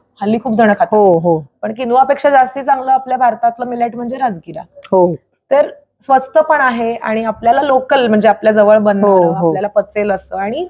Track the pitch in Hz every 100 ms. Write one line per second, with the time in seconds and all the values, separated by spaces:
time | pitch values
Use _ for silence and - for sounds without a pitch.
0 | _ - 202 226 254 220 214 202 226 214
1 | 202 165 175 160 143 _ 208 220 247 247
2 | 262 277 285 277 254 277 269 262 262 262
3 | 254 254 247 214 233 233 247 240 233 226
4 | 240 262 254 170 - 160 - - - 190
5 | 180 156 _ _ - 277 - - _ _
6 | - 262 262 320 311 294 262 233 226 233
7 | - 220 226 214 226 269 285 262 262 277
8 | 233 214 214 202 220 214 208 214 208 202
9 | 202 190 170 165 170 156 208 208 202 208
10 | 208 190 - 185 202 277